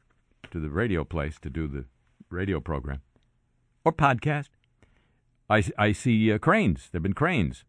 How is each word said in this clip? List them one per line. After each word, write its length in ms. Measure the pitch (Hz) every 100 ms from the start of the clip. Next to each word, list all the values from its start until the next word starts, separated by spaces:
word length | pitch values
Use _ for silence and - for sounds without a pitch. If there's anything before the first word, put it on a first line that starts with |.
| _ _ _ _ -
to 80 | 85
the 100 | 76
radio 360 | 78 117 87 69
place 340 | 82 73 -
to 100 | 76
do 200 | 73 78
the 160 | 69 67 _ _ _ -
radio 300 | 85 101 82
program 400 | - 71 69 67 - _ _ _ _ _ _ _ 160
or 80 |
podcast, 560 | 160 143 123 151 147 139 _ _ _ _ _ _ _ _ _ -
I, 140 | 107 107 -
I 160 | 107
see, 360 | 104 127 113 110
uh, 80 | 104
cranes. 520 | 156 214 151 78 -
There've 100 | 87
been 120 | 92
cranes. 500 | - 156 156 76 62